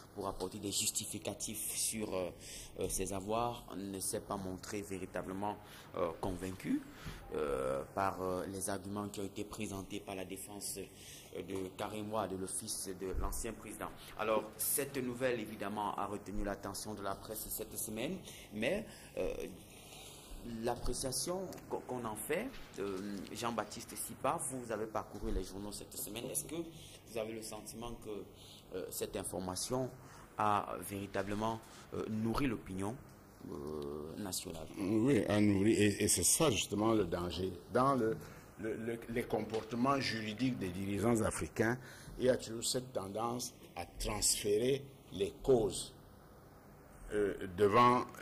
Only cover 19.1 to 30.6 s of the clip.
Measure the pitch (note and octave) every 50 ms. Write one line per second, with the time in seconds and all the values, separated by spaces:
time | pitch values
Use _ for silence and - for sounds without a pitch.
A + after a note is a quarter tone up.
19.1 | - - - - - - D2 F#2 - - - - - - - - - - - -
20.1 | - - - - - - - A#2 A#2 A2+ A2+ A#2+ A#2+ - - B2 B2 - - C3
21.1 | B2+ - - E3+ F3+ F#3+ F#3 E3+ - - - - - - - - B2+ B2 A#2 A2
22.1 | G#2+ G#2 - - D3 F#3 A#3+ C4+ - - - - - - G2 G2+ F#2+ F#2 G2+ G#2
23.1 | G2+ F#2+ D#2 - - G#2 A#2 A#2+ A#2 G#2+ G#2 - - - - - - - - -
24.1 | G#2 - - C3 D#3+ E3+ - - C3+ B2+ A#2+ A2+ A2+ G#2 A2 - - G#2+ F#2+ -
25.1 | - G2+ G#2+ A2 G#2+ A2+ - - F#2+ G2 G2+ G#2 G2 G2+ G2+ - - - - -
26.1 | G#2 A#2 A#2+ - - - - - D#3 E3+ E3+ E3 D3 D#3 - - - - - -
27.1 | A2 A2+ A2 A2+ A2+ A2 G#2+ - A2 G#2+ G2 - - A2+ A#2 A#2+ A2+ - - G#2+
28.1 | G#2 G2 - - - - - - - - - - - F#2 - - - - A2 -
29.1 | - G2+ F#2 - F2+ F2+ F#2 F2+ F#2 - - - B2+ C3 C3 B2 - - - -
30.1 | - - - - - - G#2+ G#2 G#2 G2